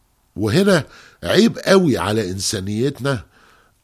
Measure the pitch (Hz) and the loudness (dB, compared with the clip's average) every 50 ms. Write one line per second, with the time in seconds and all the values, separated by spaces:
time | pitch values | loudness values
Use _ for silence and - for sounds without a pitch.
0 | _ _ _ _ _ _ _ - 104 107 107 175 196 208 190 156 - - - - | _ _ _ _ _ _ _ -6 -4 0 0 2 2 2 2 0 0 -4 -14 -20
1 | - - _ _ - 87 107 175 220 233 - - - - 202 196 180 156 110 87 | -20 -20 _ _ -6 0 2 4 4 2 0 -2 0 4 4 4 4 4 0 0
2 | 85 98 110 113 104 90 95 98 92 - - 101 92 101 104 107 127 143 139 - | 0 -2 -2 -2 -2 -4 -6 -6 -6 -4 -4 -4 -4 -4 -4 -4 -4 -4 -4 -4
3 | 120 139 135 104 85 - _ _ _ _ _ _ _ _ _ _ | -4 -4 -4 -4 -6 -14 _ _ _ _ _ _ _ _ _ _